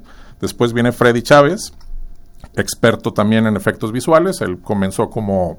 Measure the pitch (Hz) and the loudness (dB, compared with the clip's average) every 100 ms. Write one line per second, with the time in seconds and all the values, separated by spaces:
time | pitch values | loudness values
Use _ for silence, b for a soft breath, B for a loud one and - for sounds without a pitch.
0 | b b b b 98 - 120 117 120 120 | b b b b -8 -2 -2 0 0 2
1 | 123 120 113 147 143 208 - - - - | 2 2 4 6 6 0 -8 -14 -12 -10
2 | - - - - - - 98 - 117 104 | -10 -14 -20 -20 -12 -6 -6 0 0 2
3 | 117 104 104 110 110 101 107 95 110 120 | -4 -2 0 2 0 0 -2 -4 -4 -4
4 | 123 160 180 175 98 90 - 104 95 95 | 2 2 2 -2 -6 -6 -4 -2 -2 -2
5 | 107 120 104 95 87 | -4 -4 -2 -2 -2